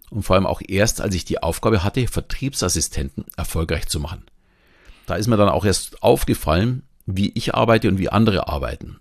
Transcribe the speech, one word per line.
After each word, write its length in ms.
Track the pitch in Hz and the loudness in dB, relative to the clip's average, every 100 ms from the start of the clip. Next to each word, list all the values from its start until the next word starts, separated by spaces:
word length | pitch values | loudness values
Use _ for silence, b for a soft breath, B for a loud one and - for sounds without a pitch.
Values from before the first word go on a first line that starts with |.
| - | -10
Und 140 | 101 | -8
vor 140 | - 95 | 2 2
allem 100 | 95 | 2
auch 160 | - | -2
erst, 360 | - 98 113 - | -4 0 0 0
als 160 | 104 90 | -2 -4
ich 80 | |
die 180 | - - | -4 -4
Aufgabe 400 | 85 - - 107 | -2 -2 0 2
hatte, 240 | 98 135 113 | 0 0 -2
Vertriebsassistenten 1200 | - - - 131 - 90 82 - - 67 - - - | -2 -4 -6 -4 -2 -2 0 -2 -4 -6 -8 -10 -6
erfolgreich 520 | 73 - 82 71 - | -4 -2 -2 -2 -2
zu 100 | 78 | -4
machen. 240 | 71 - - _ b b b b b b - | -6 -10 -16 _ b b b b b b -6
Da 100 | 90 | -2
ist 100 | 107 | 2
mir 100 | 107 | 4
dann 120 | 101 | 6
auch 160 | 73 | 4
erst 400 | 101 90 - - | 2 0 -4 0
aufgefallen, 800 | 104 - - - 73 82 117 127 - _ - | 4 4 2 0 2 2 2 -2 -8 _ -6
wie 260 | 95 101 | -2 -2
ich 220 | - - - | -2 -2 0
arbeite 320 | 113 113 110 | 4 4 4
und 100 | 95 | 0
wie 100 | 85 | 0
andere 380 | 104 110 90 - | 2 4 2 -2
arbeiten 520 | 78 62 - - - | -4 -4 -8 -12 -14